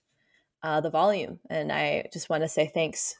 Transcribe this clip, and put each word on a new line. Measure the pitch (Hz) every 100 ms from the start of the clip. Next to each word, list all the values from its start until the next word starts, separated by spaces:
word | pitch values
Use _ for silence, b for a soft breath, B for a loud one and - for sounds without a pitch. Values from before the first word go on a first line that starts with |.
| _ _ _ _ _ _ 160
uh, | 156
the | 156
volume. | 156 196 202 - - -
And | 160 147
I | 147 147 151 -
just | 165 -
wanna | 160 160
say | - 156
thanks | 175 156 - -